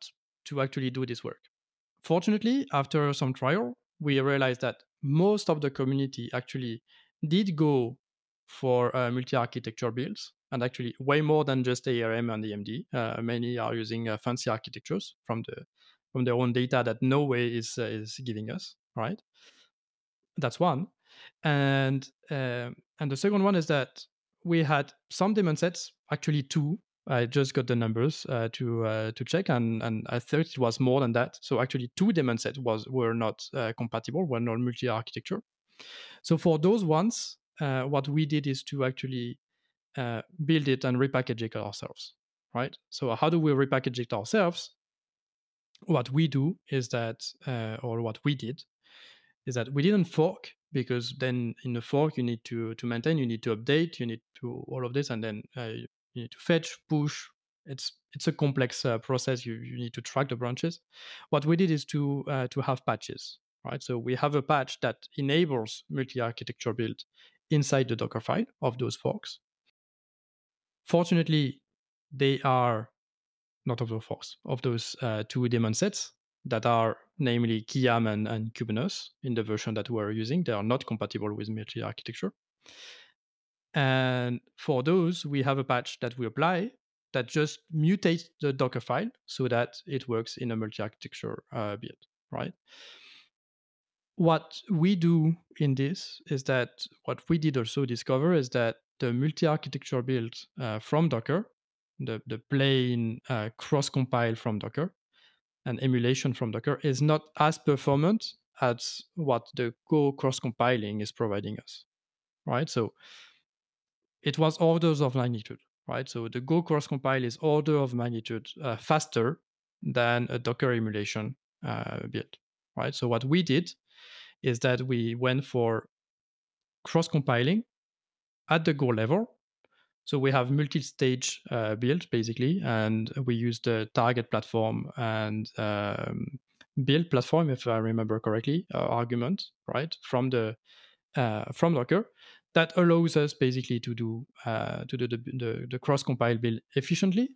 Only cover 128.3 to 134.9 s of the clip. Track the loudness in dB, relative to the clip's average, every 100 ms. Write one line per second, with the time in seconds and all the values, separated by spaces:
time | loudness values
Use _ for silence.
128.3 | _ 0 2 2 2 2 4 4 2 0
129.3 | _ _ _ _ _ _ _ -4 0 4
130.3 | 4 4 2 2 -2 -4 0 2 2 -2
131.3 | -6 -4 -2 0 0 2 0 0 0 0
132.3 | 0 0 2 0 2 2 0 -2 -2 -2
133.3 | 0 0 -2 0 0 0 2 2 2 0
134.3 | -2 0 0 0 0 -4